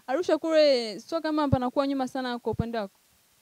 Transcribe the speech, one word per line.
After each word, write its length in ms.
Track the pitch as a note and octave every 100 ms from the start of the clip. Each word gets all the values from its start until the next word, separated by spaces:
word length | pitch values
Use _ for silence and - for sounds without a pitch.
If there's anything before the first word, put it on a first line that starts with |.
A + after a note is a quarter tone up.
| -
Arusha 300 | C#4 F4+ D#4+
kule 640 | E4 D#4 D4 B3+ A3+ G3+
sio 220 | - E4
kama 260 | D#4 D4+ C#4+
panakuwa 380 | C4 B3 C#4+ C#4
nyuma 200 | C#4 B3+
sana 320 | C4+ B3+ A#3+
kwa 120 | A#3+
upande 260 | G#3+ A#3 A#3
wako? 220 | G3 _ _ _ _ _